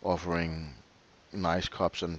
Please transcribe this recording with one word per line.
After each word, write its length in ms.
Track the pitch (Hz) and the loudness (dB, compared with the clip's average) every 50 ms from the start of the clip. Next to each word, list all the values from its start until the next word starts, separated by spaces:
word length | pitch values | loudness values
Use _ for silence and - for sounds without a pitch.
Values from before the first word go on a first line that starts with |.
| - | 2
offering 720 | 95 92 85 82 90 85 85 85 82 80 82 80 76 67 - - - - - - - - - - - - | 2 0 0 2 0 0 2 2 0 -2 -4 -6 -8 -12 -16 -20 -20 -20 -20 -20 -20 -20 -20 -20 -10 -6
nice 340 | 101 92 85 82 90 87 | -2 2 2 2 2 0
cups 360 | - - - 95 85 - - - | -2 -2 0 0 0 2 0 -4
and 160 | 85 85 | -4 -4